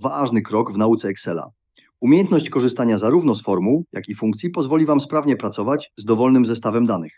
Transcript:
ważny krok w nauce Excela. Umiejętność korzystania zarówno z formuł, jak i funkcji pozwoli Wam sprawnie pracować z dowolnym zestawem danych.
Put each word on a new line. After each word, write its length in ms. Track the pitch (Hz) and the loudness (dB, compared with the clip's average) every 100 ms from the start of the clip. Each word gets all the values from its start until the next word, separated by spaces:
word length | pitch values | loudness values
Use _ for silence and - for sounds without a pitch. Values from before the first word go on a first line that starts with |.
ważny 400 | 127 147 131 117 | -6 -4 -2 -2
krok 300 | - 107 110 | 0 -2 -2
w 60 | 101 | 0
nauce 300 | 110 113 101 | 2 2 0
Excela. 400 | 95 - 85 - _ _ _ _ _ | -6 -8 -8 -10 _ _ _ _ _
Umiejętność 500 | 120 165 190 160 - | 4 4 4 2 0
korzystania 480 | 135 123 123 120 104 | 0 0 0 0 2
zarówno 360 | 110 170 156 | 2 2 2
z 80 | 107 | 0
formuł, 420 | - 95 98 156 165 | -2 0 2 0 -2
jak 160 | - 101 | -12 -12
i 60 | |
funkcji 360 | 104 110 104 175 | -4 -4 -2 -6
pozwoli 360 | 175 131 160 156 | -4 -2 0 2
Wam 140 | 143 | 0
sprawnie 360 | 139 151 143 120 | 0 -2 0 -2
pracować 540 | 104 101 101 147 - - | -4 -6 -4 -4 -6 -10
z 80 | |
dowolnym 420 | 104 113 127 131 117 | 0 2 4 4 4
zestawem 400 | 110 113 117 117 | 0 -2 0 0
danych. 260 | 92 78 | -2 -6